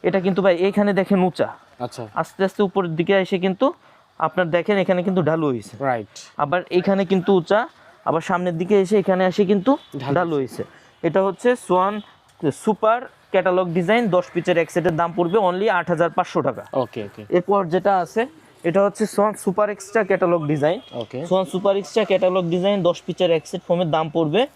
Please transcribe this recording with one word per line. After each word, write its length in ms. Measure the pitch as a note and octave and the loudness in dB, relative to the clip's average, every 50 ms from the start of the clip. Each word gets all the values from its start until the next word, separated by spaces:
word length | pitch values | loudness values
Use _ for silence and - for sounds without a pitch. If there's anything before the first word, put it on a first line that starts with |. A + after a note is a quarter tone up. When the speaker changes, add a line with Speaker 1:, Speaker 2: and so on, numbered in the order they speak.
| - | 0
Speaker 1:
এটা 120 | F#3 E3+ G3 F3 | 0 0 0 0
কিন্তু 140 | G3 F3+ G3+ F#3 | 0 0 2 2
ভাই 100 | G3 F3 E3 F#3 | 2 2 4 0
এখানে 240 | G3 G3 G#3 G#3 G3+ G3 F#3+ | 0 2 2 0 2 2 0
দেখেন 200 | F#3 - G3+ F#3 F3+ F3+ | 0 2 2 2 2 0
উঁচা, 180 | - - A#2+ - - - - _ - - B2 | 0 -2 -4 -4 -4 -18 -20 _ -12 -12 -12
Speaker 2:
আচ্ছা। 180 | A#2 - - A#2 G#2+ G#2+ - | -10 -10 -12 -14 -8 -6 -6
Speaker 1:
আস্তে 200 | E3 - - - F#3+ | -6 -6 -2 -4 -4
আস্তে 140 | F#3+ - - G#3 | -2 0 -2 -2
উপরের 260 | F#3 _ G3 F#3 E3+ D#3+ D#3 | 0 _ -2 -2 -2 -4 -4
দিকে 140 | E3+ F3 G3 G3 F#3 | 0 2 2 0 2
এসে 120 | - G3+ F3+ F3 | 0 -2 -2 0
কিন্তু 200 | F#3+ F3+ - C4 C#4+ F4 _ _ - _ _ _ _ _ - | -2 0 0 0 0 0 _ _ -20 _ _ _ _ _ -4
আপনার 280 | D#3 D3+ - F3+ F#3 E3 D#3+ | -4 -2 0 -2 -2 0 0
দেখেন 200 | E3+ E3 - G#3 G3 F3 | -2 0 2 0 0 2
এখানে 180 | - F#3 F3+ F3 | 2 0 0 0
কিন্তু 140 | G3 F#3 F#3 D#3 D3+ | 0 0 0 2 2
ঢালু 160 | D#3+ D#3+ D#3 D3 | 0 2 0 0
হয়েছে। 220 | B2+ A2+ G2+ - - G#2 C#3 C3+ | -2 -4 -6 -12 -12 -6 -4 -2
Speaker 2:
রাইট। 240 | B2 A2+ G#2 _ _ - - - _ - D3 | -2 -4 -6 _ _ -20 -20 -14 _ -4 -2
Speaker 1:
আবার 160 | C#3+ E3+ F3+ F3 - - F3+ | 0 0 -2 -2 0 -2 0
এখানে 240 | F3 G3 G3 F#3+ G3 E3+ | 2 2 0 0 0 0
কিন্তু 200 | F#3+ F#3 E3+ - G3 F#3 | 0 0 2 2 2 2
উঁচা, 200 | E3 - G3 G#3+ B3+ E4 _ - - - - _ _ | 2 2 0 0 0 -2 _ -20 -20 -20 -20 _ _
আবার 160 | - C#3+ E3 D#3 - | -2 -2 -2 -2 -2
সামনের 260 | F#3 F3 F3+ F3+ E3 D#3+ | -2 -2 0 -2 -2 -4
দিকে 140 | F#3 F3+ G#3+ G3 F#3+ | 0 2 2 2 4
এসে 120 | F3 G#3+ G3+ - | 4 2 2 2
এখানে 200 | - F#3 F3+ F#3 F#3 | 2 2 2 2 2
এসে 120 | F3 - G#3 F3 | 2 2 2 2
কিন্তু 200 | G#3 G3+ F#3 C4 C#4 - - - - C#3+ | 2 2 4 2 0 0 -2 -12 -12 -8
Speaker 2:
ঢালু 140 | B2 C#3 C#3 | -4 -2 0
Speaker 1:
ঢালু 180 | E3 F3 E3+ D#3 | 0 0 0 -2
Speaker 2:
হয়েছে। 280 | C#3+ C3 A#2 - - G#2 | -2 -4 -4 -8 -12 -12
Speaker 1:
হয়েছে। 440 | - - - - - _ _ - | -12 -14 -20 -20 -20 _ _ -4
এটা 120 | E3+ D#3 G3 F#3+ | 0 0 2 0
হচ্ছে 220 | G3 F3+ - - B3 B3 A#3+ - | 0 -2 0 0 0 0 0 0
সোয়ান 280 | - F3+ F#3 F#3 G3 G#3 G#3 - - - _ _ _ _ _ - D3 - - - | 0 2 2 2 0 -2 -6 -10 -14 -20 _ _ _ _ _ -4 -4 -4 0 -2
সুপার 360 | A3 G#3 - - G#3+ A3+ B3 B3+ - _ _ _ _ - | -2 -2 2 2 2 2 2 -2 -12 _ _ _ _ 0
ক্যাটালগ 340 | F#3+ F3+ F#3 F3+ F#3 F#3 F3 D#3+ | 2 2 2 2 2 0 0 0
ডিজাইন, 260 | F#3 E3+ E3+ A3 A#3+ A#3+ G3+ E3+ | -2 2 2 2 2 2 2 0
দশ 100 | F3+ F3 - - | 0 0 0 -6
পিচের 240 | F3 D#3+ F3+ F3+ E3+ E3 | -4 -2 0 2 2 0
এক 60 | - - | 0 -2
সেটের 220 | F3 D#3+ - D#3+ D#3 | 0 0 0 0 0
দাম 100 | E3+ E3+ E3 | -2 -2 0
পড়বে 200 | E3+ F3 E3 F3+ A3+ G3+ F3+ | -2 -2 0 2 2 2 2
only 180 | F3+ F#3 G#3 A3+ F#3+ | 0 0 0 0 0
আট 100 | F3 D#3+ E3+ F3 | 0 0 -2 0
হাজার 160 | D3+ E3+ E3 D#3 | 0 0 0 0
পাঁচশো 220 | - F3+ - - F3 C3 | -2 -4 -2 -2 -2 -2
টাকা। 160 | C#3 A#2 - - - - C3+ B2 | -2 -4 -6 -12 -6 -4 -4 -4
Speaker 2:
ওকে, 180 | - - A#2+ G#2 | -4 -6 -10 -10
ওকে। 140 | G2+ - - G#2 - - | -10 -12 -16 -6 -2 -2
Speaker 1:
এরপর 240 | F3+ F3 - G3+ G3+ F#3+ D#3+ D#3+ | -2 0 2 0 0 0 0 -2
যেটা 200 | F#3 F3+ G#3 G3 F#3 E3+ | 0 0 2 0 0 -2
আছে 180 | E3 - A3+ A#3+ D4 - - - - - _ - | -2 -4 -4 -4 -4 -8 -20 -20 -20 -20 _ -4
এটা 160 | E3+ D#3+ G3 G3 | 0 2 2 2
হচ্ছে 180 | G3+ F#3+ - G#3+ G3+ - | 2 0 -2 -4 -2 0
সোয়ান 180 | - G3+ G#3+ G3 - - | 0 0 0 0 -2 -4
সুপার 240 | G3+ F3+ G#3+ G#3 G#3 G#3 | -2 0 0 -2 -2 -2
এক্সট্রা 260 | - - - - A3+ G#3 F#3 | -10 -12 -2 -2 -2 2 2
ক্যাটালগ 320 | G3 F3+ F#3+ E3+ F3 E3+ D#3 C#3+ | 2 2 2 2 2 2 2 0
ডিজাইন। 280 | D#3 D3 C#3+ D3+ F3+ B3 - - - B2 | 0 2 2 0 0 -2 -8 -10 -10 -10
Speaker 2:
ওকে। 180 | A2+ - - B2+ D#3 E3+ | -10 -8 -8 -10 -2 0
Speaker 1:
সোয়ান 160 | F3+ F#3+ F#3+ F#3 | 0 0 0 -2
সুপার 240 | - F#3 G3 G3+ G3 G3+ | -4 0 0 0 0 0
এক্সট্রা 240 | G3 - - A3+ G#3 - | -4 -2 -2 -2 2 2
ক্যাটালগ 340 | F#3+ F#3 F#3+ F#3 F3+ F#3+ F3+ E3 E3+ | 2 2 2 2 2 0 0 0 -2
ডিজাইন 240 | F3+ F3+ G3+ G3+ G3 E3 F3 | 0 0 0 0 2 2 0
দশ 80 | E3+ - - | 0 0 -6
পিচের 240 | - E3+ - A3 E3 E3+ | -10 -2 0 2 2 2
এক 60 | D#3 - - | 0 -2 -6
সেট 120 | - F3 _ | -12 -12 _
ফোমের 220 | - F3 F3 F#3 D#3 D3 | -2 0 0 0 0 0
দাম 100 | D#3+ D#3+ D#3+ D3+ | 0 -2 0 0
পড়বে 260 | F3 D#3+ D3 D3+ G#3 C4 D4+ _ | -2 0 2 2 0 0 0 _